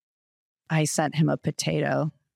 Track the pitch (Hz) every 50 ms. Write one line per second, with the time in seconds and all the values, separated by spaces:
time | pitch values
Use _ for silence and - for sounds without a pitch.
0 | _ _ _ _ _ _ _ _ _ _ _ _ _ - 160 160 156 147 - -
1 | 156 143 143 147 160 147 143 139 - - - - - 160 160 151 147 139 139 139
2 | - 156 - _ _ _ _